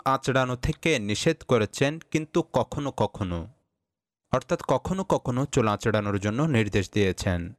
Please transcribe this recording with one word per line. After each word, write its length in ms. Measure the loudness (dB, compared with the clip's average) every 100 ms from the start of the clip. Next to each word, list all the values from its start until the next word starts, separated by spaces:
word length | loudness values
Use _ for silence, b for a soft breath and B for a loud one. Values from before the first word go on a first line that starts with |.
| 0
আঁচড়ানো 500 | 0 2 0 0 -2
থেকে 320 | -4 -2 0 0
নিষেধ 360 | -2 -2 0 0 0
করেছেন, 460 | 2 2 0 -2 -2 -4
কিন্তু 300 | -6 -2 -2 0
কখনো 360 | -2 -2 -4 -4 -2
কখনো, 420 | -2 -2 -6 -6 -8 -16 _ _ _ _ _ _ _
অর্থাৎ 260 | -4 -2 -2 0
কখনো 360 | 0 0 -4 0
কখনো 360 | -2 0 -2 0
চুল 140 | 2 2
আঁচড়ানোর 480 | 2 2 0 0 0
জন্য 200 | 0 0 2
নির্দেশ 360 | 2 2 0 0
দিয়েছেন। 480 | 2 0 0 -2 -2 -4